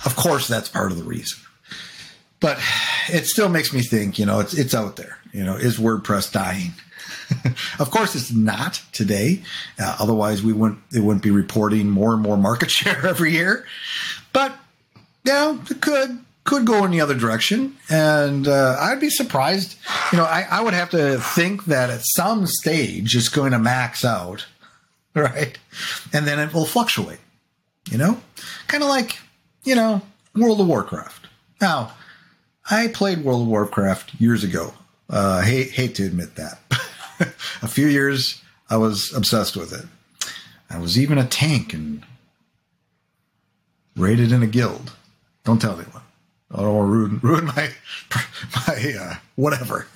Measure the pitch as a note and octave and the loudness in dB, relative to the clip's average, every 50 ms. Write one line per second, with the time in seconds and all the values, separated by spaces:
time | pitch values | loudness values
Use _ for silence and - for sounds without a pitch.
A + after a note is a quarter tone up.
0 | - C3 B2 - - F3 D3 C3 - - A#2 A2 A2 - - - G2+ F#2+ F2+ E2+ | -4 -4 -2 0 0 2 2 0 0 -2 -4 -4 -4 -6 -6 -4 -4 -2 -4 -6
1 | E2 - - - - - - - - - _ _ _ - - - - - - - | -8 -8 -8 -8 -8 -10 -12 -12 -16 -20 _ _ _ -20 -18 -18 -18 -18 -18 -20
2 | - - - - _ _ _ - - D3+ C#3 C3 - - - - - - - - | -20 -20 -20 -20 _ _ _ -2 0 0 0 0 -2 -2 -2 -2 -2 -2 -2 -4
3 | - - E3+ D#3+ - - - A3 G#3 F#3 E3+ D#3+ D3+ - C#3 B2+ A#2+ - A#2 A2 | -2 0 -2 -2 0 0 2 2 2 4 2 2 0 0 0 0 0 2 0 0
4 | G#2 G2 F2+ - G#2 G2+ G2+ G#2+ G#2 - - D3 C3 B2 - A#2 G#2+ F#2+ - - | 0 0 0 0 0 2 2 0 0 -2 0 -2 0 0 0 -2 -2 -4 -8 -12
5 | - - - - _ - - G2 F#2+ F#2 F#2+ - B2+ B2 A2 A2+ A2 A2+ A2 G2 | -16 -18 -18 -20 _ -14 -10 -6 -4 -4 -4 0 0 0 0 2 0 0 0 0
6 | - - G#2 G2 F#2+ - - G2+ F#2+ F2+ F#2 G2 F2+ F2 E2+ - - - - - | 0 -2 -2 -2 -2 -2 -2 -2 -2 -2 -4 -4 -4 -6 -8 -12 -18 -20 -20 -20
7 | - - - - - - - - - B2+ B2 - - - - - C#3+ - - A3+ | -16 -16 -16 -14 -4 -4 -4 -2 -2 -4 -4 -2 -8 -8 -4 -4 -4 0 2 0
8 | G#3+ F#3 - C3+ A#2 - A#2+ A2+ G#2+ G#2+ G2 G#2+ C#3 F#3 - - - - - - | 0 0 -2 -4 -6 -2 0 2 2 2 0 -2 -4 -4 -6 -8 -12 -10 -6 -4
9 | G#2+ G2 G#2 G2 G#2+ D3+ F#3 G3 - - - - - - - - G2+ F#2+ - - | -2 0 0 0 2 2 0 0 -2 -12 -14 -14 -14 -14 -8 -6 -6 -4 -2 -2
10 | G#2+ G#2+ A2+ G#2+ G#2 G#2+ G#2+ G2 G#2 A2 A2 G#2+ A2 A2 G#2 - - - - A#2 | 0 0 2 2 2 0 0 0 0 0 2 2 2 0 0 -2 -12 -4 -2 0
11 | G#2 G#2 G#2+ F#2+ - G#2+ G2+ G2+ F2+ - - A2+ G#2 G#2+ G#2+ G#2+ G2+ G#2 G2+ F#2+ | 2 2 2 2 2 2 2 2 2 2 0 0 2 2 2 2 2 2 2 2
12 | G#2 A2+ A2+ A2 G#2+ G#2 G#2 G2+ G2 G#2 A#2 A#2+ D#3+ - - - - G3+ F3 C3+ | 4 2 2 2 0 0 2 2 2 2 2 0 0 0 0 0 0 0 -2 0
13 | D#3 F#3 F3+ - E3 D#3 E3+ D#3+ E3+ F#3+ G#3 - - - - - - - - - | 0 0 0 2 0 0 2 0 2 0 0 -2 -4 -14 -16 -14 -12 -8 -8 -8
14 | - - - - - _ - C4 C4+ C4+ C4+ - - _ _ _ _ _ _ - | -8 -8 -10 -12 -12 _ 0 0 0 0 -2 -10 -20 _ _ _ _ _ _ -20
15 | _ _ _ _ - B3+ C#4 C#4+ D4 D#4 D4+ - - - C4+ - - D4+ D4 C4+ | _ _ _ _ 0 2 4 4 4 2 0 -2 -6 -8 -6 -2 0 2 2 2
16 | C4+ B3+ B3 A#3+ - _ _ _ - - C#4 C#4+ A#3 A3+ A3+ G#3 G3 F#3 F3 E3 | 2 0 -4 -10 -14 _ _ _ -2 0 2 4 4 4 4 4 4 4 4 2
17 | D3+ C#3+ C#3 B2 A#2 A2+ A2+ A2+ - - G3+ B3 C4+ C4+ - - - - D#3 D#3 | 2 2 2 0 2 0 0 0 0 0 0 0 0 -2 -6 -12 -4 0 2 4
18 | D#3 D3+ D3+ D3+ D3 C#3+ C#3 C#3 C3+ C#3+ C#3 C#3 C3+ C3 B2+ C#3 D3+ G3 C4+ C#4 | 4 4 4 4 4 2 2 0 2 4 4 4 4 4 2 2 0 0 0 0
19 | D4+ D4 - - C4 - - C3+ C3+ D#3 F#3+ G3 F#3 - - - - - - - | 0 0 0 0 -2 0 0 0 2 2 0 0 -2 -6 -10 -14 -8 -6 -4 -2
20 | - - F#3+ E3+ E3 D#3+ D#3+ E3+ - - F3+ G3+ A3+ A3+ F#3 F3+ F3 F3 F3+ E3 | 0 2 2 4 4 4 2 0 0 0 0 0 0 0 0 0 -2 0 0 2
21 | D3 C#3 C3+ B2 A#2+ - - E3+ E3+ F#3 G3+ G3 - E3+ D3 C3 B2+ B2 A#2+ A#2 | 2 2 2 0 -2 -2 0 0 2 2 0 -4 -2 0 2 2 2 0 -2 -4
22 | - - - - E3+ G3+ A3+ G#3+ F#3 - - - - D#3+ D#3+ D#3 B2 F#2+ F2+ F2+ | -4 -2 0 0 0 0 2 0 0 0 -2 -2 0 0 0 2 0 -2 -2 -4
23 | G2+ A#2 A#2+ A#2+ A2+ - - D3 C3+ C3+ B2+ A2+ A2+ B2 B2 B2+ B2 A#2+ - - | -2 0 2 2 2 2 0 0 2 2 2 2 2 2 2 0 -2 -4 -4 -2
24 | - A#2+ A2 F#2 F2 F2+ F#2+ - - - _ _ _ - _ _ _ _ _ _ | -2 -2 -2 -2 -4 -8 -10 -12 -14 -18 _ _ _ -20 _ _ _ _ _ _
25 | _ _ - D3+ D3 C3+ B2+ D3 D3 B2+ - - _ _ - - - - - - | _ _ -2 0 0 0 0 -2 -6 -6 -6 -18 _ _ -14 -12 -10 -10 -10 -10
26 | - - - D3 D3 D3 D3 D3 D3+ D3+ D3+ E3 D#3 - - A#3+ A#3 A3+ - - | -10 -2 -2 0 0 0 0 0 -2 0 0 -2 -2 2 0 0 0 2 0 -2
27 | G2 - - - _ _ _ _ _ _ _ _ _ _ _ _ - - A2+ A#2 | -2 -6 -8 -16 _ _ _ _ _ _ _ _ _ _ _ _ -10 -4 -2 2
28 | D3 F#3+ A#3+ - - _ _ - - - - - - - - D4 D4 C#4 C#4 C4 | 2 2 2 0 -4 _ _ -20 -16 -16 -16 -14 -6 -4 -2 0 2 2 2 0
29 | A#3 B3 - - - _ _ _ _ _ _ _ - C4+ B3+ A#3 A3 A3+ G#3+ F#3+ | 0 -2 -6 -12 -14 _ _ _ _ _ _ _ -2 2 2 4 4 4 2 0
30 | - - _ _ _ _ - G#3 A#3 A#3 G#3+ G#3 F#3+ E3+ D3 G#2 F#2 - - - | -4 -6 _ _ _ _ 0 2 4 4 4 4 4 4 4 2 0 -4 -8 -10
31 | - - - - - - _ _ _ _ _ - G3+ F#3 D#3 C3+ A2 - - - | -10 -12 -18 -20 -20 -20 _ _ _ _ _ -2 0 0 0 0 -4 -6 -10 -20
32 | - - - - _ _ _ _ _ _ _ _ - - G3+ A3 A#3 A3+ A3+ - | -20 -20 -20 -20 _ _ _ _ _ _ _ _ -4 -2 0 0 0 0 0 0
33 | G3 G3 F#3 E3 D3 C3 B2 A#2+ A#2+ A#2 A2 G#2 G#2 G2+ - - G2+ G2 F#2 - | 0 0 0 0 0 0 2 2 2 2 2 2 0 0 0 0 2 2 0 0
34 | - - - - A2+ A#2 A#2 G#2 G2+ F#2 F2+ E2+ E2 - - - - _ _ _ | -4 -12 -2 2 4 4 4 2 0 -2 -4 -4 -6 -6 -10 -18 -20 _ _ _
35 | _ - - G2+ G2 G2 F#2+ F2+ F2+ A2 B2+ C3 C3 B2+ - B2+ B2 A2+ - - | _ -4 -2 0 2 2 2 2 2 2 2 2 0 -2 -2 -2 -2 -2 -2 -2
36 | G2 F#2 F2 F2 E2 - - - D#2 D2+ - - _ - - - - - - - | -4 -2 -2 -4 -6 -6 -10 -12 -12 -12 -14 -16 _ -4 -4 -4 -4 -8 -14 -18
37 | - - - - E3+ - - - - - - - B2 A#2 - C#3 C#3+ D3+ C#3+ C#3 | -18 -16 -4 -4 -4 -4 -4 -12 -12 -12 -10 -8 -8 -4 0 2 4 4 4 4
38 | C#3 C#3 C#3 C3 B2+ - - - - _ _ _ _ - A2 A2 A2+ A2 G#2 G2 | 4 2 2 0 -2 -2 -4 -8 -16 _ _ _ _ -2 0 2 2 2 0 -2
39 | - - - - F#2+ - A#2 A2 F#2+ - - G2 E2 D2+ - - - - - _ | -6 -4 -2 -2 0 2 2 2 0 0 -4 -8 -8 -8 -10 -14 -14 -16 -20 _
40 | _ _ _ - - - - - - - - _ _ - - E2+ E2+ E2+ G2 B2 | _ _ _ -12 -12 -12 -12 -16 -20 -20 -20 _ _ -14 -10 -8 -4 0 2 2
41 | C#3 C#3+ D3+ C#3 B2 B2 - - C3+ D#3+ D3+ A2 E2 - - D#2+ D#2 D2+ D2+ D2 | 2 4 4 2 2 0 0 0 0 2 2 0 0 -4 -8 -8 -8 -8 -8 -10
42 | - - - _ _ _ _ _ _ _ _ _ _ _ _ _ _ _ _ _ | -12 -20 -20 _ _ _ _ _ _ _ _ _ _ _ _ _ _ _ _ _
43 | _ _ _ _ _ _ _ _ _ _ _ _ _ _ _ _ _ _ - - | _ _ _ _ _ _ _ _ _ _ _ _ _ _ _ _ _ _ -6 0
44 | F2+ G2 A2 A#2+ A#2+ A2+ B2 B2 A#2 G#2+ A2+ B2 A#2+ G2+ - - - - - _ | 2 4 4 4 4 4 4 4 4 4 2 2 0 0 -4 -8 -14 -18 -20 _
45 | _ _ _ _ _ _ _ _ - G#2+ A2+ A2 - A2 F#2 E2+ - - - - | _ _ _ _ _ _ _ _ 0 2 2 2 2 0 -2 -4 -10 -16 -18 -20
46 | - _ _ _ _ _ _ _ _ _ - - G2+ G#2 G#2 G#2+ G2+ G2+ G#2+ A2+ | -20 _ _ _ _ _ _ _ _ _ -6 -2 0 2 2 4 4 4 4 2
47 | G#2+ G2+ G#2 B2 A#2+ A#2+ D#3+ D#3+ E3 D3 B2+ C#3+ D3+ C3+ - - - - - - | 2 0 -2 0 2 2 2 2 2 -2 -4 -4 -4 -4 -6 -12 -18 -16 -16 -16
48 | - - - A#2 - - - - - - - B2 - - - G#2+ A2+ D3 - G2 | -10 -4 -4 -4 -4 -4 -10 -16 -14 -8 -8 -4 -2 -2 -2 -2 -4 -4 -4 -6
49 | F#2 F2 E2 - - _ - - C3+ D3 D3 B2 A#2+ G2+ - - - - - | -10 -12 -12 -14 -16 _ -4 0 0 0 0 -2 -4 -6 -6 -8 -8 -10 -20